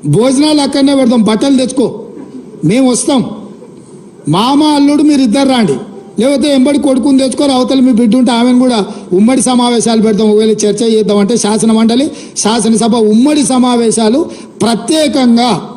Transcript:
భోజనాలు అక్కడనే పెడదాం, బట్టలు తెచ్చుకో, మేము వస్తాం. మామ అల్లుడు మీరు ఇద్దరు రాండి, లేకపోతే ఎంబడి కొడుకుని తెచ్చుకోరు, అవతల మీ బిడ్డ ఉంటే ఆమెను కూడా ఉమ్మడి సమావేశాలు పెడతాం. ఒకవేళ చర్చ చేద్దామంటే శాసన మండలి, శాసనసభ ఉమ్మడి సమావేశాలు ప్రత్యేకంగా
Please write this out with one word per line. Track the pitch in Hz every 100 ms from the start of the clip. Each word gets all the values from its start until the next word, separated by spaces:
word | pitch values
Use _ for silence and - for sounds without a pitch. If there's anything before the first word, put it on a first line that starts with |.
| 151 147
భోజనాలు | 247 262 302 302 277
అక్కడనే | 285 277 277
పెడదాం, | 254 247 208
బట్టలు | 220 277 269
తెచ్చుకో, | 254 - 214 - - - - - - - 147
మేము | 220 262
వస్తాం. | 240 - 277 170 - - - - - - - - - -
మామ | 165 233 285 302 294
అల్లుడు | 285 294 302
మీరు | 285 262
ఇద్దరు | 277 269
రాండి, | 262 202 131 107 - - -
లేకపోతే | 240 285 294 277
ఎంబడి | 262 285 285
కొడుకుని | 262 285 269
తెచ్చుకోరు, | 262 - 285 262
అవతల | 254 269 254
మీ | 220
బిడ్డ | 240 247
ఉంటే | 254 233
ఆమెను | 247 247 254
కూడా | 233 190 - - 180
ఉమ్మడి | 220 262 -
సమావేశాలు | 247 240 240 226 226 214
పెడతాం. | 202 220
ఒకవేళ | 208 220 214
చర్చ | 208 208 233
చేద్దామంటే | 220 196 202 202 233
శాసన | 208 214 220 220
మండలి, | 226 240 285 - - -
శాసనసభ | 202 226 220 220 226 240 214
ఉమ్మడి | 214 269 302 262
సమావేశాలు | 254 247 240 233 202 220 254 349 - - -
ప్రత్యేకంగా | 214 233 - 320 302 247 247 233 247 185 -